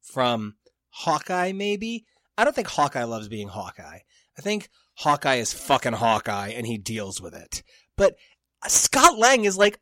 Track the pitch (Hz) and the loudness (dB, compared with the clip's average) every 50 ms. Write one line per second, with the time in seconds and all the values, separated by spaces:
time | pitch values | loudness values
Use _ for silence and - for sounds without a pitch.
0 | _ - - 135 127 123 120 113 107 104 104 _ _ _ _ _ _ _ _ - | _ -12 -2 0 2 2 2 0 -4 -8 -12 _ _ _ _ _ _ _ _ -6
1 | - 175 156 147 - - 190 180 180 185 190 190 196 202 208 202 214 226 233 233 | 0 0 0 0 0 -2 -2 0 0 -2 -2 -4 -4 -4 -4 -4 -4 -8 -8 -10
2 | - _ _ _ _ _ _ - 220 277 302 - 214 - - - 147 143 - 139 | -12 _ _ _ _ _ _ 2 2 2 2 0 -6 -4 0 0 0 0 2 -2
3 | 120 117 117 110 110 104 107 107 104 101 92 107 95 90 - - 92 82 82 87 | -4 -4 -4 -8 -8 -8 -10 -10 -10 -10 -10 -10 -12 -12 -12 -18 -20 -20 -20 -20
4 | _ _ _ _ _ _ _ - 147 196 214 214 - - _ _ _ _ _ - | _ _ _ _ _ _ _ -10 -4 -4 -4 -4 -4 -10 _ _ _ _ _ -4
5 | - 156 147 147 - 147 131 123 113 - - - - - 147 127 - 127 113 107 | 0 0 0 2 2 0 0 0 0 -4 -6 -8 -2 0 0 2 2 -2 -2 0
6 | 120 113 110 104 - - 104 101 101 101 110 120 117 113 120 113 95 - 113 110 | 2 2 2 2 0 -4 -4 -4 -6 -8 -8 -8 -6 -6 -6 -6 -6 -6 -8 -6
7 | 104 95 92 - 92 85 76 - - _ - - - _ _ _ _ _ _ - | -8 -8 -10 -10 -12 -12 -16 -16 -18 _ -14 -14 -14 _ _ _ _ _ _ 2
8 | 196 190 196 _ _ _ _ _ _ _ _ _ - - - - - - - 269 | 2 2 2 _ _ _ _ _ _ _ _ _ -4 0 2 2 2 2 4 6
9 | 254 339 349 220 220 247 269 254 214 202 190 185 202 208 202 - | 6 6 6 6 4 6 6 6 4 0 2 4 2 2 2 -2